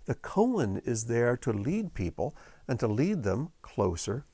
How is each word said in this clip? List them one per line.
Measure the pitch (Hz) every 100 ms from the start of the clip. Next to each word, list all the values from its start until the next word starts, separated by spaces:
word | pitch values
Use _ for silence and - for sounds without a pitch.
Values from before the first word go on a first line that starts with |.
| -
the |
Kohen | - - - 233 233 117 95
is | - 113
there | 113 117 120 123
to | -
lead | 104 104 202 202
people | - 87 - 110 - - - -
and | 123
to | 117
lead | 107 165 208
them | 104 95 160 -
closer | - - 98 87 - 113 -